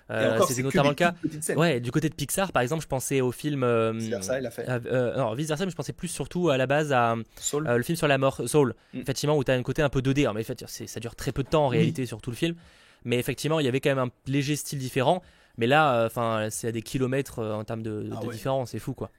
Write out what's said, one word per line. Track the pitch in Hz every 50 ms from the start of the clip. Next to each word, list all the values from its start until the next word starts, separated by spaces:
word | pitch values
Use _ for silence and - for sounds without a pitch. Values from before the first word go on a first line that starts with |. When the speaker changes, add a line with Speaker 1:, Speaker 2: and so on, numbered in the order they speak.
| _ -
Speaker 1:
Euh, | 110 110 110 110 110
Speaker 2:
encore, | 113 -
Speaker 1:
c'était | - 123
Speaker 2:
c'est | 123
que | 131
Speaker 1:
notamment | 135 - 156 143
Speaker 2:
des | 143
Speaker 1:
le | 143
cas. | - 175 175
Speaker 2:
toutes | 170 - - 156
petites | 156 151
scènes. | - - 170 147
Speaker 1:
Ouais, | 165 170 135 120
du | 120 120
côté | - 151 143 151
de | -
Pixar, | - 143 - - 190 196 -
par | - 131
exemple, | 123 123 156 160
je | 143 -
pensais | 139 127 - - 139 135
au | 127 123
film, | 117 - - 147 147 135 127
euh, | 120 117 113 113 113
Speaker 2:
Vice | 113 113 113 110
versa, | 117 - 185 - 127 135
il | 127
a | 117
fait. | - 120 - 123
Speaker 1:
euh, | 127 120 117
euh, | - - 131 123 113 -
non, | 127 135 107 110
Vice | 135 160 156
versa, | 156 147 196
mais | 185
je | -
pensais | - 135 -
plus | - - - 170
surtout | - - 139 - - 175 175 160
à | 135
la | 131 131
base | 127 139 151 156 147
à, | 135 123 120 117 117 113 110 - _ -
Speaker 2:
Soul. | - - - 147 156
Speaker 1:
euh, | 120 120
le | 120
film | 120 - 170
sur | 165 160 147
la | 139 135
mort, | 139 135 - - 123
Soul, | 120 - 151 139 117 - - _ _ -
Speaker 2:
Mm. | 127
Speaker 1:
effectivement, | 123 - 131 - - 147 151
où | 147
t'as | 127 - 131
un | 127
côté | 120 139 131 -
un | 151 135
peu | - 135
deux | 127 135 135
D. | 147
Alors, | 143 113 101
mais | 110
en | 113
fait, | - 127 - 127 -
c'est, | - - 113
ça | - - 110
dure | 113 117 -
très | - - 135
peu | - 143
de | 127 -
temps | 165 156 147
en | 131
Speaker 2:
Oui. | 120
Speaker 1:
réalité | - 165 156 160 - 127
sur | 113 117 107
tout | - 123
le | 117
film, | - 165 170 170 170 - - - - - - _ _ -
mais | 120 120 123
effectivement, | 120 - 127 - - 143 - 160
il | 143
y | 123
avait | 123 139
quand | - 147
même | 139 135
un | 127 120 - _ _
léger | 131 135 147 135 143 151
style | 139 - - 151 135
différent. | 127 120 - 139 123 143 180 180 - - _ _ _ _ _ -
Mais | 113
là, | 120 139 156 156 143 123 117
euh, | 113
enfin, | 110 - 123 117 113 113 107 107 110
c'est | - - - 113
à |
des | 113 117
kilomètres, | 110 - - 131 127 123 131 139 139 - - 123
euh, | 110 107 107
en | 107 107
termes | - 120 113
de, | 110 113 107 107 107 104
Speaker 2:
Ah | 110 107
Speaker 1:
de | 107
Speaker 2:
ouais. | 120 110
Speaker 1:
différence, | 107 - 135 135 135 123 -
c'est | - -
fou, | - 139
quoi, | 131 - 107 - -